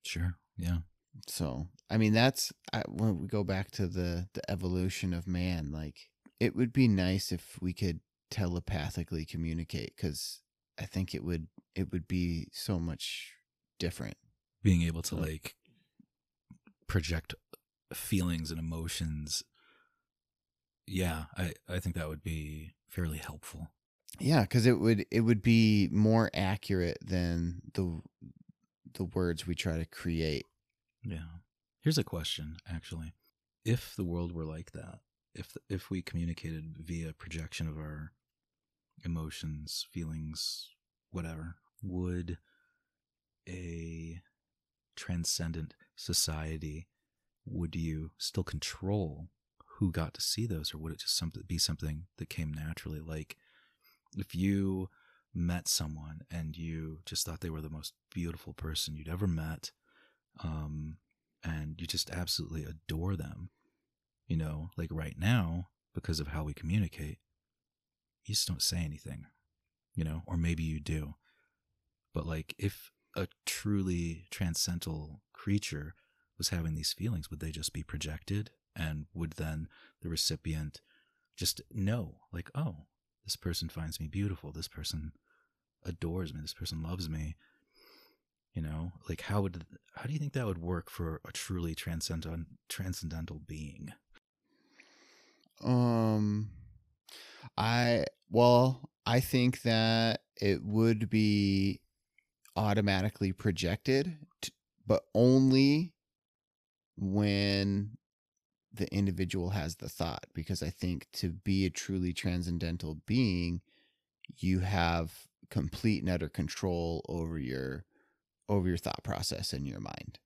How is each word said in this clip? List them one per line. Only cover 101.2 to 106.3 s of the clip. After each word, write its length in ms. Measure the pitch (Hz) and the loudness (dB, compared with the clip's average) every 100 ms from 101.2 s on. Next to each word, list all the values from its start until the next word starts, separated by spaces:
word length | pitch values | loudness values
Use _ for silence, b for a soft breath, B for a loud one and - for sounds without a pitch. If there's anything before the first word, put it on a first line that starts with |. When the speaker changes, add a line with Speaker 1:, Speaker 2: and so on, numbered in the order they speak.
| 107 104 101 98 98 92 _ _ _ _ _ _ - - | 6 6 6 6 2 0 _ _ _ _ _ _ -6 0
Speaker 2:
automatically 760 | 107 104 101 95 104 - 98 | 2 4 4 4 2 0 -2
projected, 840 | 92 110 85 87 98 - 135 156 156 147 _ | 2 0 2 0 0 2 2 2 -6 -16 _
t-, 100 | - _ _ _ - | -12 _ _ _ 2
but 180 | 107 - | 2 4
only 800 | 107 123 131 131 131 139 147 175 _ _ _ _ | 6 8 10 8 8 8 6 2 _ _ _ _